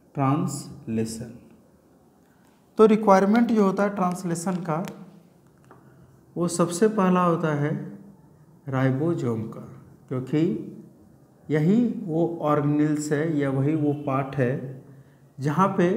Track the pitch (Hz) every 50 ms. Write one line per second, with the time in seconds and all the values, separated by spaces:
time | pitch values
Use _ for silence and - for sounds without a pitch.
0 | _ _ - 147 135 135 143 160 180 - - - - - - - - 110 110 110
1 | 110 - - - - - - - - - - - _ _ _ _ _ _ _ _
2 | _ _ _ _ _ _ _ _ _ _ _ _ _ _ _ - 214 214 220 208
3 | 220 214 190 190 196 196 214 240 240 - 233 214 202 190 185 190 202 202 202 196
4 | 185 180 175 - - 175 160 160 - 196 185 175 - - 151 160 - - - -
5 | - - - - - _ _ _ _ _ _ _ _ - - - - - - -
6 | - - - - _ _ - 160 175 170 - - 175 165 170 - 226 214 214 202
7 | 185 185 180 180 180 175 165 160 170 156 151 143 143 151 - 202 - - - -
8 | - - - - - - - - - _ - - - 139 131 131 131 135 127 131
9 | 151 170 170 139 139 120 113 107 107 - - - - - - - - - - -
10 | - - 131 127 127 - - 151 165 190 220 - - - - - - - - -
11 | - - - - _ _ _ _ _ - 143 156 151 175 208 240 247 214 - -
12 | - 165 151 165 170 165 165 - 151 147 147 151 143 147 147 147 151 151 151 147
13 | 147 - 156 143 156 170 160 143 139 139 135 135 135 147 160 156 147 147 143 143
14 | - 139 135 135 135 135 - 143 127 120 139 165 - - - - - - - -
15 | - - - _ _ - _ - 131 151 147 170 190 196 190 180 175 175 202